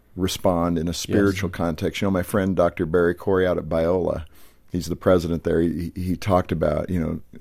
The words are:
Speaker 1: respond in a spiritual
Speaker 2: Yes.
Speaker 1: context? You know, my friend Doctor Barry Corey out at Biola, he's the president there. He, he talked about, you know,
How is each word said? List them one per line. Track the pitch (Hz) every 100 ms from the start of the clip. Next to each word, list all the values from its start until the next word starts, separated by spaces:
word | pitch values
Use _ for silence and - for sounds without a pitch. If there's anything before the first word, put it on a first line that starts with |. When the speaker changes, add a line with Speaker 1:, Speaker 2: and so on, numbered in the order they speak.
| _ -
Speaker 1:
respond | 92 - 98 85 87 85
in | 87
a |
spiritual | 85 - 104 101 95 95
Speaker 2:
Yes. | 95
Speaker 1:
context? | 85 78 92 -
You | 101
know, |
my | 95
friend | 85 107 95 90
Doctor | 87 - 85
Barry | 87 85
Corey | 87 - 95 90
out | 85
at | 78
Biola, | 82 82 92 85 - 80 - - - -
he's | 87 78
the | 85
president | 101 92 82 82
there. | 85 82
He, | 85 78 85 90
he | 92 82
talked | - 92 -
about, | 82 80 78 -
you | 90
know, | 80 80 - -